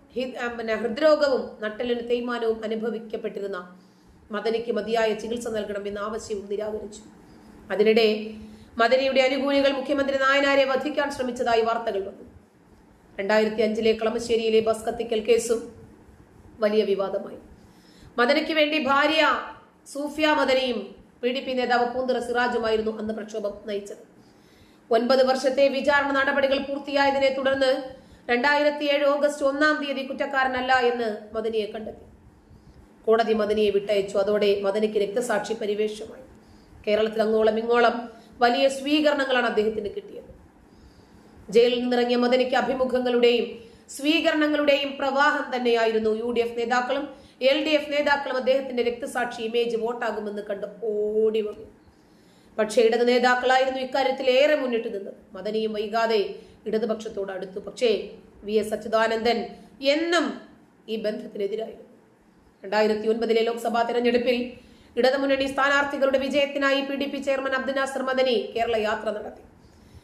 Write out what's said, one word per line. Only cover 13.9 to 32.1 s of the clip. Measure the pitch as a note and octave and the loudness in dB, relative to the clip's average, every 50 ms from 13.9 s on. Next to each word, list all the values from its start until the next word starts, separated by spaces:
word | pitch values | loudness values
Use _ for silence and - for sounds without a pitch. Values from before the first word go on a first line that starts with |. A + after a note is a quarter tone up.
കളമശ്ശേരിയിലെ | G#3+ - A3+ A3 A#3 A#3+ A#3+ - A3+ A3+ A3+ A3+ A3 A3 | 2 2 0 -2 -2 -2 -2 0 0 0 2 4 2 4
ബസ് | A3 A3+ A3 A3 - | 4 2 -2 -2 -2
കത്തിക്കൽ | A#3 A3 - A3 - A3+ A3 | -6 -6 -6 -6 -4 -4 -4
കേസും | G#3+ - A#3 A3 - - A3+ - - - - - - - - - - - - - - _ - - - - - - | 2 2 2 2 4 0 -2 -2 -2 -10 -16 -20 -20 -20 -20 -20 -20 -20 -20 -20 -20 _ -20 -20 -20 -20 -6 -2
വലിയ | A3 G#3 G#3+ G#3+ G3+ | 0 2 2 2 2
വിവാദമായി. | G3 G3 F#3+ F#3+ F#3+ - - - - - - - - - - - - - - - - - - - - - A#3+ | 0 0 -2 -2 -4 -4 -6 -8 -8 -14 -16 -20 -20 -20 -20 -20 -20 -20 -20 -20 -20 -20 -20 -20 -12 -2 0
മദനിക്ക് | A#3+ B3 C#4+ D#4 - - | 2 2 2 2 2 0
വേണ്ടി | D#4+ D#4 D4+ D4 D#4 D4+ A#3+ | 2 2 2 2 2 -2 0
ഭാര്യ | C4+ C#4 C#4 D4 D4 D#4+ D#4 D4 C#4 B3 - - - - - - - _ _ _ - | 2 2 2 2 2 2 4 2 2 2 0 -4 -10 -16 -18 -20 -20 _ _ _ -16
സൂഫിയ | - C4+ D4 C#4+ D4 D#4 D4+ | -10 -8 -8 -8 -2 0 2
മദനിയും | D4+ D4+ C#4+ C4+ B3+ C4 C4 C4 B3 A#3 G#3 G3 - - - - _ _ - | 2 2 2 2 2 2 0 0 -2 -4 -6 -8 -10 -16 -20 -20 _ _ -4
പി | - B3 | -4 -2
ഡി | - - | -2 -2
പി | - C4+ | -4 -4
നേതാവ് | B3+ B3 A#3+ A#3+ B3 A#3+ A#3+ A#3+ A#3+ | -4 -2 0 0 2 2 2 0 -2
പൂന്തുറ | B3+ B3+ B3 B3 A#3 | -4 -2 -2 -2 -2
സിറാജുമായിരുന്നു | A#3 B3 A#3+ A#3+ B3 A#3 A#3 A3+ A3+ A3 A3 G#3+ G#3+ A3 G#3+ A3 | -2 -2 -2 0 0 0 0 -2 0 0 0 0 0 -2 -4 -6
അന്ന് | G#3+ A3 G#3+ | -6 -6 -6
പ്രക്ഷോഭം | G#3+ G3+ - - G#3+ G3+ G3+ G3+ - - | -8 -10 -10 -10 -6 -6 -6 -8 -8 -10
നയിച്ചത്. | A3 G3+ G3+ G#3 - G#3+ - - - - - - _ _ _ _ - - - - _ - - _ - | -8 -8 -8 -8 -10 -14 -16 -18 -20 -20 -20 -20 _ _ _ _ -20 -20 -20 -20 _ -20 -18 _ 0
ഒൻപത് | A#3 A#3 B3 A#3+ C4 C4 B3+ | 2 2 4 4 4 4 4
വർഷത്തെ | B3+ C4+ C4 - C4 C4 C#4 C#4 C4 | 4 2 2 0 0 4 4 4 4
വിചാരണ | B3 C4+ A3 D4 D4 C#4+ C#4 C#4 | 4 2 0 2 2 2 2 2
നടപടികൾ | C#4 C4+ C4+ C#4+ C#4 C#4 C#4 C4+ C#4 C#4 | 0 0 2 2 2 2 2 2 2 0
പൂർത്തിയായതിനെ | C#4 C#4 C#4 D4 - D4 C#4 C#4+ C#4 C#4 C4+ C#4 C4+ C4+ C4+ C#4 | -2 -4 -6 -8 -6 -2 0 2 2 4 2 2 2 2 0 0
തുടർന്ന് | C4 C4+ C4+ C4+ C4+ B3+ C4+ D4 - - - - - - - - - - | 0 0 0 2 2 2 2 0 -2 -10 -14 -18 -20 -20 -20 -16 -4 -2
രണ്ടായിരത്തി | A#3+ A#3+ C#4 C#4+ D4 C#4+ D4 D4 D4 D4 D4 | -2 0 2 2 2 4 2 2 0 0 -2
ഏഴ് | C#4+ C#4+ C#4+ C#4+ | 0 0 2 2
ഓഗസ്റ്റ് | C#4 C#4+ D4 C#4+ D4 D4 - D4 | 2 2 2 2 0 0 0 -2
ഒന്നാം | C#4 C#4 C#4 D4+ D4+ D4+ D4 C#4+ | -2 2 2 2 2 2 0 -2
തീയതി | C#4 C4 C4 | -6 -6 -6
കുറ്റക്കാരനല്ല | C4 C#4 C4+ - C#4 C#4 C#4 C4+ B3+ B3+ B3+ B3+ B3+ B3+ | -6 -8 -6 -6 -6 -2 0 0 0 0 0 -2 0 2
എന്ന് | C4 B3+ A#3+ A#3+ A#3+ A#3+ A#3 G#3+ G#3 G#3+ - - A3+ | 2 4 4 2 0 0 -2 -4 -4 -6 -10 -10 -8
മദനിയെ | A3 A3 A3+ A3 A3 G#3 | -6 -6 -4 -2 -4 -4
കണ്ടെത്തി. | - - A3 A3 - - - - - | -4 -8 -10 -12 -12 -14 -16 -20 -20